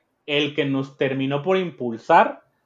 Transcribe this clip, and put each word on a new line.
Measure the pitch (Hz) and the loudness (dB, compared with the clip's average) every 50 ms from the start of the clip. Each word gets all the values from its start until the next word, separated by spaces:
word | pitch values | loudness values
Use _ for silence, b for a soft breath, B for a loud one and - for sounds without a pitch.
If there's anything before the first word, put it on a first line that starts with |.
| _ _ _ _ _ | _ _ _ _ _
el | - 147 147 151 143 147 | -4 -2 0 0 0 -2
que | 156 143 | -2 -2
nos | 139 135 135 135 139 - | 0 -2 -2 -4 -6 -4
terminó | _ - - 131 135 135 135 139 143 | _ -2 -2 -2 -2 -2 -2 -4 -2
por | 143 185 190 190 | 0 0 0 0
impulsar | 185 170 - - 123 120 113 113 - - 165 185 220 - - - _ _ _ _ _ | 0 -4 -8 -8 -8 -8 -8 -6 0 4 6 6 6 4 0 -8 _ _ _ _ _